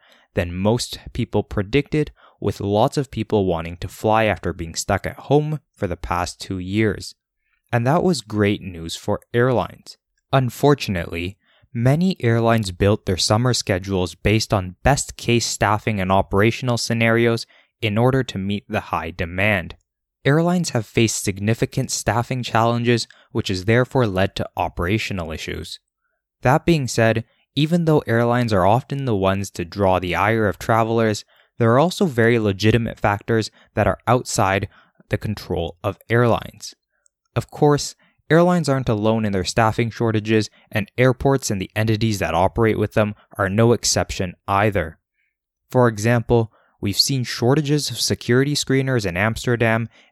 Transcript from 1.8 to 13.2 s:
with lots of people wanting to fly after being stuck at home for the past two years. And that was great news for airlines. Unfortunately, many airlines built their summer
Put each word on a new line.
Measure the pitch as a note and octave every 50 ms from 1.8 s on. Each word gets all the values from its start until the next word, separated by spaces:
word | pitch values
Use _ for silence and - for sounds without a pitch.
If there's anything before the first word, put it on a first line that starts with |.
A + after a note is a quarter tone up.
| C#3+ - - D3+ D3+ - - _ _ - _ _
with | - G2+ G2 -
lots | G2+ G2+ G2+ G#2 A#2 C#3+ - D3+
of | C3+ -
people | - A2+ A2 - - G#2+ G2
wanting | F#2 F2 D#2+ E2 E2+ F2 -
to | - G2
fly | - - - A2 G#2+ A2 A2+
after | G#2+ F#2+ - - F#2
being | E2 - E2 E2 D#2
stuck | - - - G2+ F#2 -
at | F2+ D#2+ -
home | - - C#3+ D3 D3+ D3+ D#3 C#3+ - _ _
for | - G#2 F#2
the | F2 -
past | - - F#2 F2 F2+ F2 - -
two | - - G2 F#2
years. | F2+ F#2 G2 G#2+ A2+ G#2+ - - - - - _ _ _ _ _ _ _ _ _ _ _
And | - A#2+ A#2
that | B2+ D3 F3 -
was | F#3 F3 A#2
great | - - G#2+ G#2 G#2 G2+ G#2 -
news | - F#2 F2 E2 E2 E2 -
for | - - - G2+ - - _ -
airlines. | A#2+ A#2+ C3 B2+ G#2+ F2 - - - _ - - _ _ _ _ _ _ _ -
Unfortunately, | C3+ C3 A#2+ - - - C#3+ D3 C#3 - - G2+ F2 E2+ - - E2+ E2+ F#2 G2+ _ _ _ _ _ _ _ -
many | A#2 A#2 B2+ C#3+ D#3+ F3+ F#3+ - -
airlines | - A#2 A2+ A#2 A2+ A2+ A#2 A2+ G#2 F#2
built | F#2 - G2+ G2 G#2 - _
their | - F#2+
summer | E2+